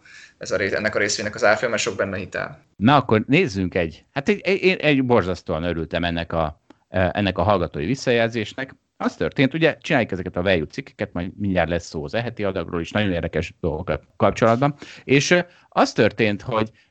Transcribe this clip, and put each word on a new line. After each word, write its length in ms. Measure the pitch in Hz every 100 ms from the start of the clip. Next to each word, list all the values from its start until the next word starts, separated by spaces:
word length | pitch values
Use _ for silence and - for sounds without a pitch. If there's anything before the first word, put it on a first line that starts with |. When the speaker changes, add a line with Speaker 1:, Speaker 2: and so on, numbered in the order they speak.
| - - - _
Speaker 1:
ez 140 | -
a 60 | 92
ré-, 180 | 101 -
ennek 200 | 104 110
a 40 |
részvénynek 360 | 104 - 104 110
az 80 |
árfolyama, 280 | 104 110 120
mert 100 | 107
sok 140 | - 98
benne 220 | 98 95
hitel. 460 | 90 90 - - _ -
Speaker 2:
Na 200 | 107 147
akkor 280 | - 110 -
nézzünk 480 | 151 170 95 90 92
egy, 300 | 82 - _
hát 180 | - 175
egy, 100 | 202
egy, 220 | - 196
én 160 | 185 185
egy 280 | 151 135 127
borzasztóan 580 | 117 90 87 - 80
örültem 400 | 87 82 78 85
ennek 300 | 85 85 85
a, 280 | 85 78 - _ _ _
ennek 480 | 92 90 - 101 92
a 60 |
hallgatói 420 | 90 98 82 73 80
visszajelzésnek. 880 | 131 - 120 113 117 104 - 135 - _ -
Az 140 | 226 -
történt, 380 | 80 - 135
ugye 240 | 165 160 -
csináljuk 340 | - 139 107
ezeket 240 | 92 90 90
a 60 |
value 240 | 90 90 76
cikkeket, 480 | - - - 107
majd 180 | 90 87 -
mindjárt 320 | 101 90 80
lesz 160 | 85 -
szó 180 | 80
az 100 | 73
eheti 300 | 110 120 117
adagról 380 | 101 92 85 87
is, 100 | 82
nagyon 200 | 107 104
érdekes 420 | 85 80 78 80 -
dolgokkal 420 | 87 76 - 76 - -
kapcsolatban. 580 | 104 - 113 117 143 143 - -
És, 280 | - 139 -
ö, 80 | 175 175 _ _
az 220 | - 277
történt, 500 | - 107 - 107 101
hogy 300 | - 113 110 - _